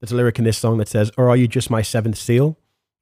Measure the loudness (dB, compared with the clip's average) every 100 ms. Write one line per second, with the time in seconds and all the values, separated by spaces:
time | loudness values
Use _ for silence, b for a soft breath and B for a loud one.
0 | -6 -2 0 0 0 0 0 0 0 0
1 | 0 2 2 4 2 0 -2 -2 -2 -2
2 | -4 -4 0 2 2 -2 _ _ _ _